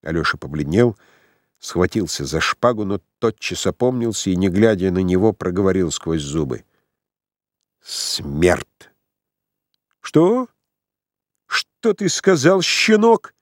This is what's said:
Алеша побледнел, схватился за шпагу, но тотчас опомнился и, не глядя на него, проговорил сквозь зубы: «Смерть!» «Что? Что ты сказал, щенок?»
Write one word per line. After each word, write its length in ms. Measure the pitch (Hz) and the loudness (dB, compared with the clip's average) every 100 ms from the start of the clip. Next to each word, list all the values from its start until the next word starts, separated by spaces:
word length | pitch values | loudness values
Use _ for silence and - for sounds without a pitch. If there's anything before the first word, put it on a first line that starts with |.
Алеша 340 | - 82 76 - | -4 -2 -2 -4
побледнел, 600 | 67 76 73 92 120 110 _ _ _ _ _ _ | -6 -6 0 2 2 0 _ _ _ _ _ _
схватился 680 | - 87 90 113 85 - 69 | -8 -2 0 0 -4 -6 -6
за 140 | 80 | -4
шпагу, 440 | - - 120 110 | -4 0 0 0
но 160 | 101 101 _ _ | -4 -6 _ _
тотчас 480 | 113 - - 90 98 | -4 -4 -10 -4 -4
опомнился 640 | - 123 127 117 101 98 | 0 -2 0 -4 -4 -2
и, 80 | 90 | 0
не 140 | 98 | 0
глядя 400 | 90 113 101 95 | 2 2 2 0
на 80 | 90 | 0
него, 340 | 92 90 110 | 0 2 2
проговорил 580 | 98 92 90 95 92 85 | 0 -4 0 0 0 -2
сквозь 300 | - 82 82 | -4 -4 -4
зубы: 460 | 71 76 69 60 _ _ _ _ _ _ _ _ _ _ _ _ | -4 -4 -4 -6 _ _ _ _ _ _ _ _ _ _ _ _
«Смерть!» 1080 | - - - - 71 71 87 87 - _ - _ _ _ _ _ _ _ _ _ _ _ | -14 -10 -6 -6 -6 0 2 0 -4 _ -20 _ _ _ _ _ _ _ _ _ _ _
«Что? 460 | - 156 175 240 247 _ _ _ _ _ _ _ _ _ _ | -2 2 4 2 -4 _ _ _ _ _ _ _ _ _ _
Что 480 | - - _ 226 | -8 -8 _ -2
ты 160 | 196 190 | 0 -2
сказал, 500 | - - 175 143 190 | 0 0 4 4 4
щенок?» 760 | 165 - - 214 226 226 - _ | 2 0 2 4 6 4 0 _